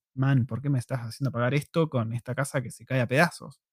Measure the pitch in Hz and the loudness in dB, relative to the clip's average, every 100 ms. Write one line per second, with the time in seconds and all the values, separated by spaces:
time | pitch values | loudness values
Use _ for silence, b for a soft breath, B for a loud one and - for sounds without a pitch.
0 | _ 131 135 135 117 127 143 135 - 127 | _ -2 2 4 2 -2 0 -2 -2 -6
1 | 117 - 135 117 123 143 - 170 156 123 | -6 -4 -4 0 2 0 0 0 0 0
2 | 113 117 - 123 139 143 120 - 113 131 | -2 -4 -4 -4 -2 -2 -6 -10 -2 0
3 | 117 127 170 - 120 - _ | 2 4 4 0 -16 -18 _